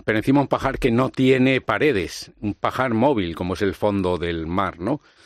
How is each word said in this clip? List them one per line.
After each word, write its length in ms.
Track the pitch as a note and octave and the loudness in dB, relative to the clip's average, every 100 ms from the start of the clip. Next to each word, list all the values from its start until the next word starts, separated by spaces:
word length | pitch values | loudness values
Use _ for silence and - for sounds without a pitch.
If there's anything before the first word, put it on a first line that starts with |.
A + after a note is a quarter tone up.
| - | -2
pero 140 | G#2+ | -2
encima 220 | - C#3 | 2 2
un 60 | C3+ | 2
pajar 300 | A#2+ C#3 B2+ | 0 -2 0
que 140 | B2+ | 0
no 180 | A#2 C3 | 2 0
tiene 500 | - C3 C3 C3 C3 | 2 4 4 4 2
paredes, 720 | - G#2 D3 G#2+ D#2 - - - | 0 0 2 0 -2 -8 -16 -8
un 140 | G#2 | -8
pajar 400 | G2 A#2 - C3 | -4 -2 0 0
móvil, 420 | A2+ C#3 A#2+ F2 E2 | 2 2 2 -2 -4
como 200 | F2+ F2+ | -4 -2
es 80 | |
el 100 | G2+ | -2
fondo 460 | E2 G#2+ G2+ F2+ F2 | 0 -2 0 0 -2
del 260 | E2+ E2+ D#2+ | -2 -4 -4
mar, 340 | F2+ F#2 E2 | -2 -4 -4
¿no? 220 | F#2+ D3 _ _ | -6 -6 _ _